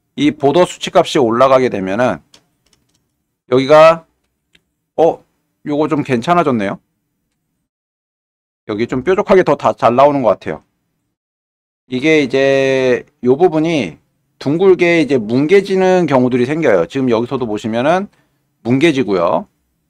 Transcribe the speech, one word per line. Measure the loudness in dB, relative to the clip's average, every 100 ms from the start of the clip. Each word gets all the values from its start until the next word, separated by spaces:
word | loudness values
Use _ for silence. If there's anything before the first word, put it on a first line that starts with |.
| _ -4
이 | -4
보더 | 0 0 2 0
수치값이 | -4 -2 -2 0 0
올라가게 | 0 2 2 2 0
되면은 | -4 -6 -2 -2 -4 -12 _ _ _ _ _ _ _ _ _ _ _ -4
여기가 | -2 4 6 6 4 -6 _ _ _ _ _ _ _ _ -2
어? | -2 -2 _ _ _ _ -8
요거 | -4 -2
좀 | -4
괜찮아졌네요. | -2 -4 0 0 0 -2 -4 -8 _ _ _ _ _ _ _ _ _ _ _ _ _ _ _ _ _ _ -10
여기 | -8 -6
좀 | -4
뾰족하게 | -2 -2 2 2
더 | 2 0
다 | -2
잘 | 0 0 4
나오는 | 2 2
것 | -2
같아요. | -2 -6 -12 _ _ _ _ _ _ _ _ _ _ _ _ _
이게 | -4 0 2
이제 | 0 0 0 0 0 0 0 -2 -6 _
요 | -2 2
부분이 | 2 0 -2 -4 -6 -10 _ _ _ _
둥글게 | -4 0 2 2 2 2
이제 | 0 -2
뭉개지는 | -2 -2 2 0 2 0 0 0 0
경우들이 | 0 0 0 -2
생겨요. | -2 0 0 0
지금 | -4 -2
여기서도 | -2 -2 -6 -6
보시면은 | -6 -6 -4 -2 -2 -4 _ _ _ _ _
뭉개지고요. | -4 0 0 0 -2 -2 0 -2 -6 _ _ _